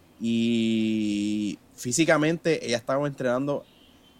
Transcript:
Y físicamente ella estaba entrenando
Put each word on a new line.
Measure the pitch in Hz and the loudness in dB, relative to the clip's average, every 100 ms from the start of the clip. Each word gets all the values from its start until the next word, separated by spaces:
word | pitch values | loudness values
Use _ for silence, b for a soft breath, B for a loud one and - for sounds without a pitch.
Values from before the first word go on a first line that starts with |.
| - - | -20 -8
Y | 117 117 117 117 113 113 110 110 107 104 104 107 104 - - - | -2 0 2 2 2 2 0 0 0 0 -2 -2 -4 -6 -14 -12
físicamente | 123 123 160 156 151 170 170 151 120 | -4 0 4 4 2 0 0 -2 0
ella | 117 | -4
estaba | 123 135 147 | -2 -2 -2
entrenando | 139 127 123 143 143 - - - - - - | -2 -2 0 -2 -4 -8 -20 -20 -20 -20 -8